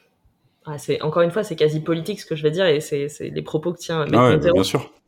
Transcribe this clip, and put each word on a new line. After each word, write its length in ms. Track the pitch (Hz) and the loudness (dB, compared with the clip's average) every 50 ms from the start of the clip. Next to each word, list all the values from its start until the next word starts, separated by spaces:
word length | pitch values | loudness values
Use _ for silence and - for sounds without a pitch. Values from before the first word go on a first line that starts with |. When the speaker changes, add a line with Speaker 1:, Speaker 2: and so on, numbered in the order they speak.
| _ _ _ _ _ _ _ _ _ _ _ _ _ | _ _ _ _ _ _ _ _ _ _ _ _ _
Speaker 1:
ah, 120 | 156 147 143 | -14 -12 -8
c'est, 240 | - - - - | -4 -4 -2 -2
encore 220 | - 156 156 170 170 | -2 0 2 2 2
une 80 | 170 | 2
fois, 120 | 165 220 202 | 2 -2 -4
c'est 120 | - 165 | -4 0
quasi 240 | - 156 151 151 156 | 0 2 2 2 0
politique 380 | 156 - 165 165 160 - 208 - | -2 -2 -2 -2 -2 -6 -8 -8
ce 60 | - | -8
que 100 | - 165 | -8 -6
je 80 | 151 151 | -2 0
vais 80 | 151 | 0
dire 140 | 156 180 190 | 0 2 2
et 140 | 180 143 147 | 2 2 2
c'est, 260 | 151 - 151 143 143 147 | 0 -2 -4 -4 -4 -6
c'est 200 | 151 - - - | -8 -10 -10 -8
les 120 | 143 156 | -6 -8
propos 320 | 156 - - 156 - 180 170 | -6 -4 -4 -4 -2 -4 -6
que 60 | - | -6
tient 200 | - - 165 160 147 | -6 -6 -4 -2 0
Matt 40 | 151 - | 2 4
Speaker 2:
Ah 140 | 226 247 - | 6 6 6
ouais, 80 | 214 | 6
Speaker 1:
Montero. 180 | 156 143 170 175 | 4 4 4 4
Speaker 2:
bien 100 | 180 - | 2 2
sûr. 280 | - - 139 - - - _ _ | 0 -2 -2 -4 -6 -14 _ _